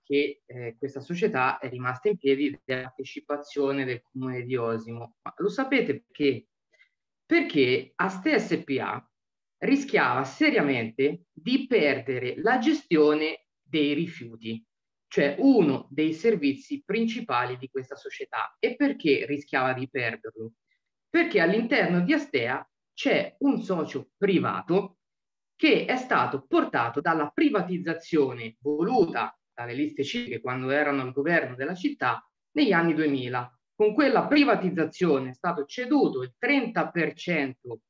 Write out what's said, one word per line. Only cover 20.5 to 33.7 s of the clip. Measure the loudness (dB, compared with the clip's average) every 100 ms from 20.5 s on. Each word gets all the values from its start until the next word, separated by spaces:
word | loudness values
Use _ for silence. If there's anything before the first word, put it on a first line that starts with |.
| -16 _ _ _ _ _
Perché | 0 2 2
all'interno | 4 2 2 2 2 2
di | 2
Astea | 0 0 -2 -2 -4 -8 _ _ -4
c'è | 0 0 0 -2
un | 0 0
socio | 0 -2 -4 -8 -12 -2
privato | 2 2 2 -2 0 -2 -2 _ _ _ _ _ _ 0
che | 2 4 2
è | -2
stato | 0 0 0 -4 -2
portato | 0 0 0 -2 -2
dalla | -2 0 -2
privatizzazione | 0 2 2 -2 -4 -4 -6 -2 2 2 -2 -12 -8
voluta | -4 -2 2 2 2 0 -6 -8 _
dalle | -12 -8
liste | -4 -4 -4
civiche | -4 -6 -6 -8
quando | -6 -4 -2
erano | 0 0 -2
al | -4
governo | -4 0 0 0 -4
della | -8
città | -4 -4 -2 -2 -4 -8 _ _
negli | 0 4
anni | 4 2
duemila. | 2 0 0 -2 -6 -8 _ _